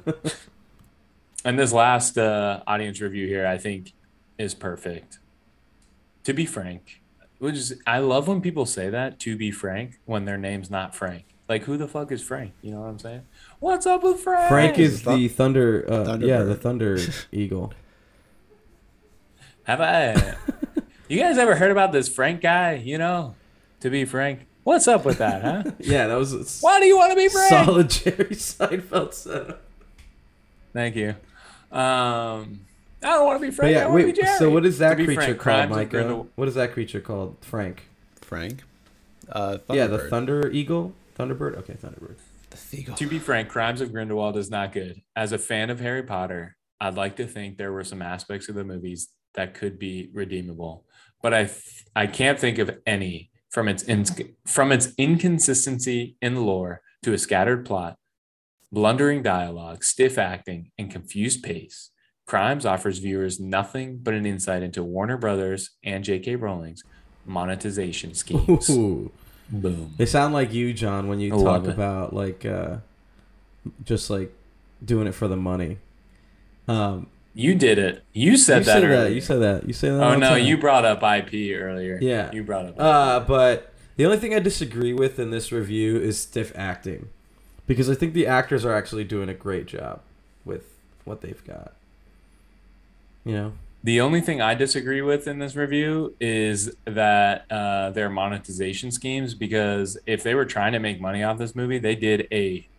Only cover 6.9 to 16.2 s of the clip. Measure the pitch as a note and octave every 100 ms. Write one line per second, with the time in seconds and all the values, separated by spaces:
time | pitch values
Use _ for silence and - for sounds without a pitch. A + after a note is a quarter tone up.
6.9 | - _ _ _ - C#3 D3 B2 B2+ -
7.9 | B2 C3+ C3 D3+ G3 F3+ D#3 A#2+ - F#2+
8.9 | A2+ C3 - - A2 G#2+ G2+ G2 F#2+ B2
9.9 | - - A2 G2+ G2 G2 G2+ F#2 G2 F#2
10.9 | - F#2 F2+ - _ - A2 A#2+ D3 D3
11.9 | D3+ D3 B2+ - C3+ A2 - G#2+ G#2+ A2
12.9 | G#2 A2+ A#2+ B2+ _ - - E4+ F#4 F#4
13.9 | F4+ F#4 F#4 - F4+ F4 C#3+ G#3+ D4 D#3
14.9 | - - C3 B2 - C3 C3+ A#2+ A2 -
15.9 | A2 G2+ A2+